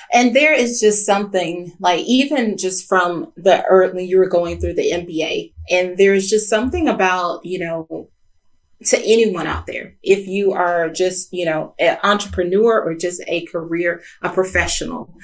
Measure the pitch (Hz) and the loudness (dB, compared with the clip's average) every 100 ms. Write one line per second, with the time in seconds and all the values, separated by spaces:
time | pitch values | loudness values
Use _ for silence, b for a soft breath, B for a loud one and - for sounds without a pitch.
0 | B 240 247 240 302 294 240 240 214 208 | B 2 4 4 4 2 0 2 2 2
1 | - 202 202 190 170 175 175 - 185 175 | 2 0 0 -2 -2 -6 -10 -4 0 0
2 | - 254 285 294 226 190 185 180 - 190 | 2 2 2 0 -2 -2 -4 -4 0 2
3 | 175 170 - - 180 175 - 190 185 185 | 2 -2 -8 -2 4 4 6 4 4 0
4 | 185 185 180 175 170 175 175 170 - 175 | 0 2 4 2 -2 -4 -6 -2 -2 -2
5 | 175 160 156 175 165 - - 180 180 180 | -4 -6 -4 -4 -8 -12 -2 -2 0 2
6 | 196 196 196 220 - 214 247 359 302 202 | 4 4 2 0 0 -2 -2 -2 0 2
7 | 190 185 175 165 175 180 170 165 160 160 | 0 0 -2 -6 -8 -8 -6 -8 -8 -12
8 | - _ _ _ _ _ _ _ - - | -14 _ _ _ _ _ _ _ 0 0
9 | - 226 220 175 156 - - - - _ | 2 2 2 0 -4 -6 -8 -12 -14 _
10 | - 196 190 190 202 185 175 175 165 165 | 0 0 0 -2 0 0 0 0 -2 -2
11 | 185 180 - 180 170 156 - - 165 - | -2 -4 -10 -6 -4 -4 -6 -2 0 0
12 | 196 208 202 190 175 190 233 226 - 160 | 0 0 -2 -4 0 2 4 2 0 -4
13 | 180 175 - 175 170 175 165 165 175 170 | -6 -6 -6 -6 -6 -10 -6 -4 -2 -4
14 | B B 180 185 185 180 175 - 165 165 | B B -6 -2 -2 0 -2 -4 -6 -10
15 | - - | -12 -18